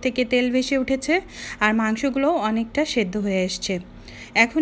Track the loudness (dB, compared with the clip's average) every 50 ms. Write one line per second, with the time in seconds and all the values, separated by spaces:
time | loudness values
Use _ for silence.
0 | -2 -2 0 0 0 2 2 2 2 4 2 0 2 2 0 0 2 0 0 -2
1 | 2 0 0 0 0 -4 -16 -14 -12 -12 -4 0 2 2 2 2 2 0 0 0
2 | 0 0 0 2 2 2 2 2 0 0 0 0 -2 -2 0 -2 0 0 0 0
3 | 0 0 -2 -2 -2 0 0 0 0 0 -2 -6 -4 -4 -4 -4 -6 -10 -18 -18
4 | -18 -18 -18 -18 -16 -2 2 2 2 4 4 4